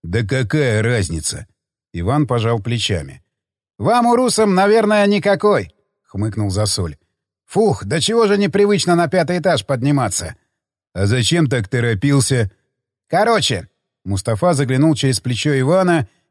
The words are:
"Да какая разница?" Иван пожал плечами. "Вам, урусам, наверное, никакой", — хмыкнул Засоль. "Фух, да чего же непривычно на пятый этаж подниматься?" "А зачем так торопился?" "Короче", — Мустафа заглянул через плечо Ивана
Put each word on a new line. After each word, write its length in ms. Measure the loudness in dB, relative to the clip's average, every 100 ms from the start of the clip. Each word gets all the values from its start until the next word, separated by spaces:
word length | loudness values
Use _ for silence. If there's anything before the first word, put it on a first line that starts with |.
"Да 200 | -4 -4
какая 600 | -2 -2 -2 0 0 0
разница?" 640 | 0 -2 -2 -6 -8 -10 -16 _ _ _ _
Иван 340 | -6 -2 -2 0
пожал 340 | -2 -2 -2
плечами. 640 | -4 -4 -4 -4 -6 -18 _ _ _ _ _ -4
"Вам, 260 | 0 2
урусам, 480 | 2 2 2 2 2
наверное, 540 | 2 4 4 2 2 2
никакой", — 680 | 2 0 2 2 0 -2 _ _ _
хмыкнул 480 | _ -6 -6 -4 -4
Засоль. 460 | -2 -2 -2 -6 -10 _ _ _ _
"Фух, 400 | _ 0 0 0
да 140 | -4 -4
чего 280 | 0 2 2
же 100 | 2
непривычно 580 | 2 2 2 2 2
на 120 | 0 2
пятый 320 | 0 0 0
этаж 260 | 0 -2
подниматься?" 680 | -2 -2 0 0 0 -4 -8 -14 _ _ _ _ _
"А 140 | -2 0
зачем 400 | 0 0 0 0
так 200 | -2 -2
торопился?" 840 | -2 -2 0 2 2 2 0 -2 _ _ _ _ _ _
"Короче", — 600 | 0 2 2 0 -4 -8 _ _ _
Мустафа 480 | -6 -4 -2 0 2
заглянул 400 | 2 0 2 2
через 260 | 2 0 -2
плечо 400 | -4 -4 -2 0
Ивана 480 | 2 2 2 0 -2 _ _